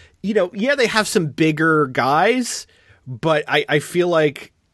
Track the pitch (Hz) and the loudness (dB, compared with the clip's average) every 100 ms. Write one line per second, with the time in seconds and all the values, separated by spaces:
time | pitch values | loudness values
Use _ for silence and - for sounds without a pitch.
0 | - _ 190 214 180 208 247 285 220 220 | -20 _ -2 0 0 -2 -2 0 2 0
1 | 208 202 160 120 160 156 160 156 139 127 | 0 0 -2 0 0 2 2 2 0 0
2 | 123 151 202 254 233 - - _ _ _ | 0 2 2 0 -2 -8 -12 _ _ _
3 | - 123 160 151 - 147 - 147 - 175 | -16 -6 0 0 2 0 2 -2 0 -2
4 | 175 165 151 - - _ _ | 0 2 0 -2 -16 _ _